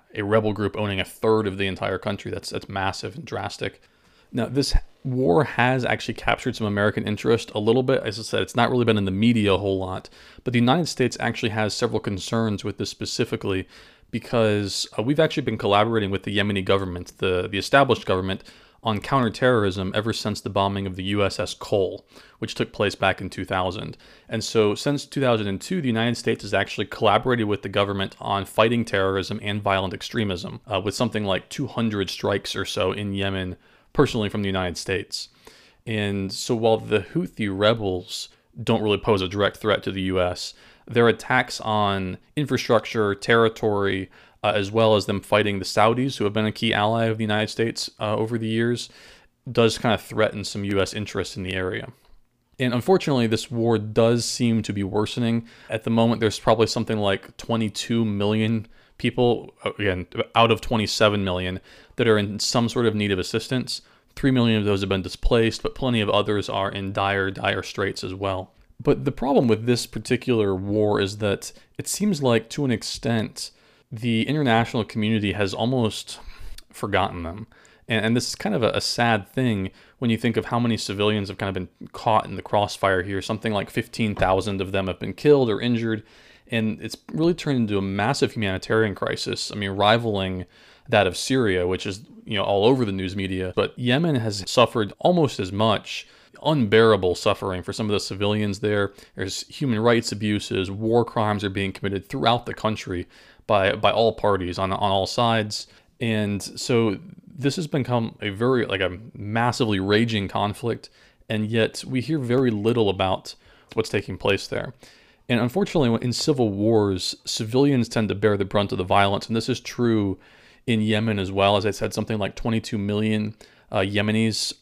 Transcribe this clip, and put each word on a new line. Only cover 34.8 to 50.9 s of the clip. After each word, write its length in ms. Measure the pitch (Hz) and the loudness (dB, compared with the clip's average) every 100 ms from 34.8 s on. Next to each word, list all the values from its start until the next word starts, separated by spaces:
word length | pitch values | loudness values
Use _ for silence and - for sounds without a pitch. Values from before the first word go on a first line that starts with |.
| - 95 104 - - _ - - _ _ | -4 -4 -4 -12 -12 _ -20 -20 _ _
And 480 | - 110 104 101 95 | -6 -2 -2 -2 -4
so 220 | 95 - | -6 -4
while 220 | 120 113 110 | 0 2 2
the 240 | 113 107 | 2 -2
Houthi 480 | 101 160 180 - 107 | 0 -4 -6 -4 -4
rebels 760 | 95 104 117 101 90 - - - _ _ - | 2 2 4 0 -4 -6 -12 -12 _ _ -8
don't 200 | 117 113 | 0 0
really 160 | 107 101 | 2 0
pose 220 | - 104 | 2 2
a 60 | 92 | 2
direct 300 | 101 98 - | 0 0 0
threat 260 | 107 95 | 0 0
to 80 | - | 0
the 120 | 98 | -4
U 180 | 95 92 | 0 2
S, 340 | 90 90 - - - _ - | 0 -2 -10 -14 -20 _ -4
their 220 | 120 117 | 2 4
attacks 520 | 110 - 127 127 - | 4 0 0 0 -4
on 560 | 110 107 101 98 95 90 _ - | -2 0 0 0 -4 -8 _ -6
infrastructure, 800 | 139 127 - 117 - 117 104 98 | -2 -2 4 2 2 0 0 0
territory, 920 | - 117 113 113 113 101 98 95 95 - - _ | 2 4 4 2 -2 0 0 -2 -6 -14 -20 _
uh, 100 | 107 | 0
as 160 | 107 98 | 0 0
well 260 | 110 113 107 | 2 4 4
as 100 | 95 | 2
them 140 | 98 | -4
fighting 380 | - 107 101 101 | 2 2 2 -2
the 60 | |
Saudis, 520 | 92 - 110 117 135 - | -2 2 2 2 -2 -2
who 80 | |
have 80 | 101 | -2
been 140 | 107 107 | 0 -2
a 60 | |
key 200 | 104 113 | 0 0
ally 340 | 104 104 113 113 | 2 2 2 0
of 120 | 110 | 0
the 60 | |
United 240 | 110 107 107 | 0 0 -2
States, 420 | - 117 - - - | -2 -4 -4 -8 -6
uh, 180 | 107 110 | -4 -2
over 220 | 110 117 | -2 -2
the 100 | 110 | -2
years, 400 | 110 117 120 - - - - _ _ - | 0 0 -2 -6 -16 -20 -20 _ _ -6
does 280 | 120 113 - | 2 2 2
kind 160 | 123 | 0
of 60 | 104 | 0
threaten 440 | - 110 107 107 | -2 0 0 0
some 200 | 98 107 | -8 -6
U 160 | 101 98 | -2 0
S 140 | 92 | 0